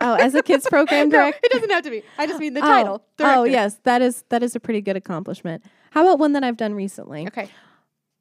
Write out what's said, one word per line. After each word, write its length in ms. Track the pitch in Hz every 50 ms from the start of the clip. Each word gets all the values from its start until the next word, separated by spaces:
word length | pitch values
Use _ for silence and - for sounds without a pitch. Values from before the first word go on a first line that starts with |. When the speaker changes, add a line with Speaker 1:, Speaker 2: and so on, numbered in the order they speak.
Speaker 1:
Oh, 140 | 233 247 226
as 200 | 233 269 262 262
a 80 | 294 -
kids 240 | - 277 277 - 523
program 400 | - 285 311 - 294 285 294 302
Speaker 2:
<laughs> 20 |
No, 80 | 302 -
Speaker 1:
director? 220 | 285 285 571 - -
Speaker 2:
it 80 | 480 523
doesn't 180 | 480 453 403
have 140 | 392 339 339
to 60 | 302
be. 120 | 233 214 - - - -
I 80 | 302
just 140 | 311 349 320
mean 140 | 311 302 247
the 60 | 294 294
Speaker 1:
Oh. 20 |
Speaker 2:
title, 280 | 302 440 381 220 202 196 220 _ _ _ -
Speaker 1:
Oh, 40 | 302
Speaker 2:
director. 220 | 277 269 254 240 247
Speaker 1:
yes, 320 | 262 240 202 208 - - -
that 180 | 254 240 247 254
is, 220 | 247 240 - - -
that 120 | 240 233 247
is 140 | 240 -
a 40 | 233
pretty 200 | - 247 226 208
good 160 | 202 202 190
accomplishment. 640 | 190 - - 180 156 196 - 190 - - 175 165 - - _ _ _ _ _
How 120 | - 311 330
about 160 | 381 349 277
one 140 | 311 294 285
that 100 | 285 269
I've 140 | 247 240
done 180 | - 226 208 208
recently? 520 | 202 196 196 - - - - 143 147 160
Speaker 2:
Okay. 220 | 202 - 240 202 202 - _ _ _ _ _ _ _ _ _ _ _ _ _